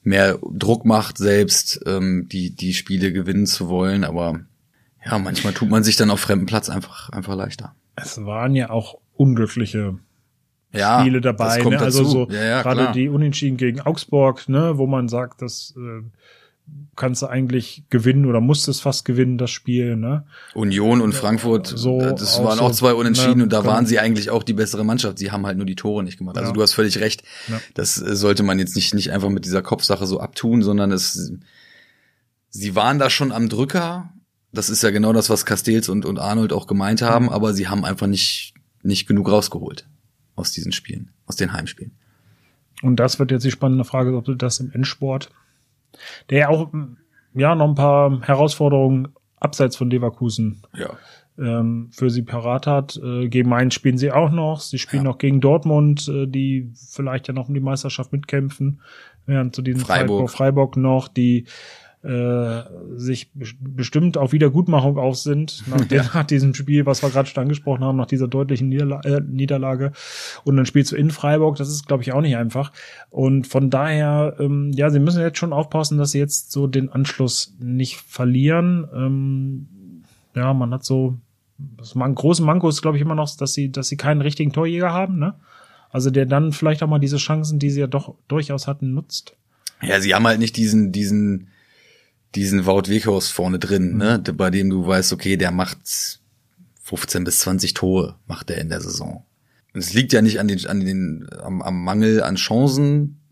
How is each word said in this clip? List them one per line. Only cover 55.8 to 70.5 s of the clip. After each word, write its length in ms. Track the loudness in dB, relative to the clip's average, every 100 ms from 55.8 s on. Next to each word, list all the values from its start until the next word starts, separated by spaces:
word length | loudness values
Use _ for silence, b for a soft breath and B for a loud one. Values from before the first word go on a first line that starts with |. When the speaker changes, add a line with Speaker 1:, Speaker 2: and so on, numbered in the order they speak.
| 4 2 -2
Speaker 2:
äh, 180 | -4 -4
die 420 | -2 -2 -2 -6
vielleicht 540 | -16 -16 -8 -6 -6 -6
ja 40 |
noch 140 | -8 -4
um 60 |
die 80 | -4
Meisterschaft 500 | -2 -4 -6 -8 -6
mitkämpfen. 720 | -8 -2 -2 -2 -2 -4 -4 B B B B
Während 300 | -2 -2 0
zu 60 | -4
diesem 200 | -4 -4
Speaker 1:
Freiburg. 280 | 0 0 2
Speaker 2:
Zeitpunkt 220 | 0 -2
Freiburg 460 | 0 2 2 0 0
noch, 300 | 2 0 -2
die, 380 | 0 2 2 -2 B B B B _
äh, 580 | -6 -4 -2 -2 -2 -6 -10 -18 -14 -8
sich 340 | -6 -6 -8
bes-, 220 | -14 -14 -12
bestimmt 560 | -10 -6 -2 2 2
auf 160 | 2 2
Wiedergutmachung 680 | 2 2 2 2 2 2 0
aus 240 | -2 -2
sind 400 | -2 -2 -2 -8
nach 160 | -2 -2
Speaker 1:
<laughs> 80 | 2
Speaker 2:
der, 140 | 2
Speaker 1:
Ja. 60 | 2
Speaker 2:
nach 100 | -2
diesem 300 | 0 2 2
Spiel, 320 | 0 0 2
was 160 | 2 0
wir 80 | 0
gerade 180 | 0 -2
schon 140 | -2
angesprochen 420 | -2 -2 -2 -2
haben, 140 | 0 -2
nach 80 |
dieser 220 | 0 -2 0
deutlichen 420 | -2 -2 0 0
Niederla-, 320 | 0 -2 -2
äh, 180 | 0 0
Niederlage. 720 | 0 -4 -2 -2 -2 -2 -4 B B B B B
Und 120 | 2